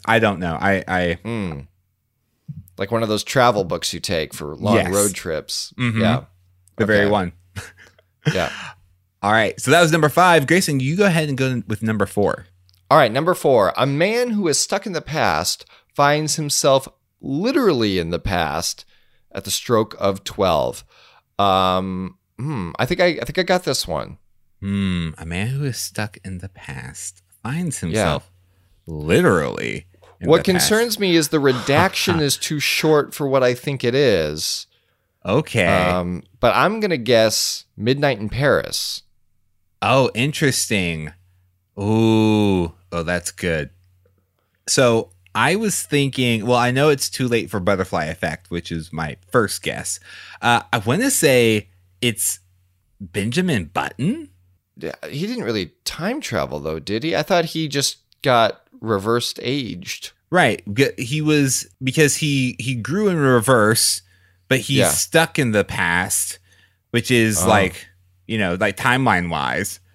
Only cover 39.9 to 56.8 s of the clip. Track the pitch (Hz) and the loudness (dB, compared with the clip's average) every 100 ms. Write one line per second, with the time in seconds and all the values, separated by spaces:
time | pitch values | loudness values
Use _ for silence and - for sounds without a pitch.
39.9 | 135 127 110 139 123 135 - - 107 87 | 2 2 0 -2 0 0 0 -2 -2 -2
40.9 | 80 76 - _ _ _ _ _ - 101 | -4 -8 -14 _ _ _ _ _ -6 0
41.9 | 110 113 110 110 107 104 92 85 - _ | 2 4 4 4 4 2 2 -2 -6 _
42.9 | 85 82 87 - - 90 78 71 _ _ | -6 -2 -4 -4 -6 -2 -2 -4 _ _
43.9 | _ _ _ _ _ _ _ - - 127 | _ _ _ _ _ _ _ -2 2 4
44.9 | 113 - _ _ 110 127 196 220 - - | 2 -2 _ _ 0 2 2 -2 -4 -2
45.9 | 143 139 131 123 113 120 123 123 127 151 | 0 0 0 0 0 2 2 2 2 2
46.9 | 139 - - 127 117 76 104 92 95 92 | 2 -2 -4 -2 0 -2 -2 0 0 0
47.9 | 85 78 82 85 78 - 85 - 82 80 | -4 -4 -4 -6 -6 -8 -10 -8 -10 -8
48.9 | 78 78 - _ 127 104 - - 57 - | -8 -8 -10 _ 0 0 -2 -6 -6 -8
49.9 | - - - - - 117 117 - 120 101 | -10 -14 -20 -20 -4 2 2 0 -2 0
50.9 | 156 269 - 156 127 117 107 - _ _ | 0 0 2 4 6 4 2 -2 _ _
51.9 | _ 123 107 - - _ _ _ _ _ | _ -2 -2 -4 -6 _ _ _ _ _
52.9 | - 90 101 104 156 185 120 78 - 71 | -20 -10 -6 -4 -2 0 -2 -2 -6 -6
53.9 | - 151 320 294 _ _ _ _ _ 80 | -4 -4 -4 -8 _ _ _ _ _ -12
54.9 | - 76 127 202 247 113 107 87 _ - | -10 -10 -8 -6 -6 -4 -4 -4 _ -12
55.9 | - 180 285 - 101 67 73 73 80 | -6 -6 -6 -4 -4 -4 -4 -6 -6